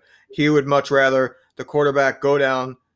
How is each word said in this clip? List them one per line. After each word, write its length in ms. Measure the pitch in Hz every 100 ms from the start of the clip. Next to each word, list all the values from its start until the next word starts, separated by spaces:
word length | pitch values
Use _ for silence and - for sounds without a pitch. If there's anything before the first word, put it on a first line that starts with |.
| _ _ _
He 180 | - 147
would 200 | 151 135
much 240 | 143 139
rather 440 | 139 135 131 127 - _ -
the 80 | 131
quarterback 560 | 147 147 139 135 131
go 160 | 139 143
down, 400 | 135 131 127 127 _